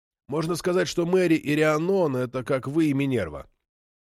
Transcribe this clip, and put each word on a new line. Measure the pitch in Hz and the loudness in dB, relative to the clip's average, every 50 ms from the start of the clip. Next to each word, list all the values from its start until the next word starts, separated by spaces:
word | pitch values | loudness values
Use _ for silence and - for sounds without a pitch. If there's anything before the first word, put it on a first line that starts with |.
| _ _ _ _ _ | _ _ _ _ _
Можно | - 139 160 160 165 175 | -6 -4 -4 -2 -2 -4
сказать, | - - 185 175 185 175 | -2 -2 0 0 0 0
что | 135 - 180 170 | 0 -2 -2 0
Мэри | 170 185 185 180 170 160 | 2 2 2 4 4 2
и | 151 - 139 147 | 2 2 0 0
Рианон — | 156 151 156 151 151 165 180 196 190 175 147 127 | 2 2 2 2 2 0 0 2 2 2 0 0
это | 127 127 120 131 131 120 | -2 -4 -4 -6 -8 -4
как | - 143 131 127 | -2 -4 -2 -2
вы | 135 143 165 160 | -2 0 0 2
и | 151 135 | 2 2
Минерва». | 135 139 135 127 113 - 80 76 69 - - _ _ _ _ _ _ _ _ _ _ _ _ | 0 0 0 0 -2 -2 -4 -8 -12 -16 -18 _ _ _ _ _ _ _ _ _ _ _ _